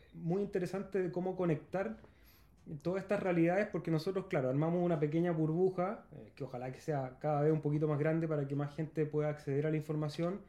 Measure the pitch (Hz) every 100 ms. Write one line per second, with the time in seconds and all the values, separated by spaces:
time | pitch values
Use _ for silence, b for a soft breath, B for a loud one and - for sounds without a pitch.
0 | - 165 170 190 202 196 175 196 196 196
1 | 180 175 185 185 175 147 - 185 214 220
2 | B B B B B B - 156 170 190
3 | 185 202 190 175 165 185 214 170 165 160
4 | 190 190 156 160 127 139 160 175 175 160
5 | 151 160 175 160 156 165 185 185 185 226
6 | - 143 107 - 135 123 131 131 - 143
7 | 131 - 151 147 151 156 151 151 156 147
8 | 156 160 165 147 139 143 143 - 151 -
9 | 147 151 151 147 - 139 156 156 151 151
10 | 151 156 170 202